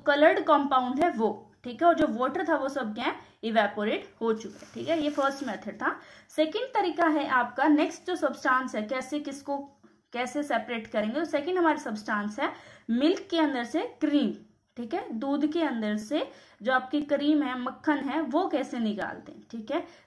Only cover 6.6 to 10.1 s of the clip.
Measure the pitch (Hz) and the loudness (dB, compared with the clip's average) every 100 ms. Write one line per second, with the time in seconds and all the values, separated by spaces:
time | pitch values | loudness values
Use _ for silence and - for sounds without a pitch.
6.6 | 523 440 370 311 330 302 - 254 - - | -2 -2 0 2 2 2 2 2 0 2
7.6 | 302 294 - - - 359 285 - 285 262 | 4 4 2 -2 -6 -2 -2 0 0 0
8.6 | 262 226 214 262 254 294 285 269 - 277 | 0 -4 -4 -6 -4 -6 -6 -10 -6 -6
9.6 | 285 _ - _ _ | -8 _ -20 _ _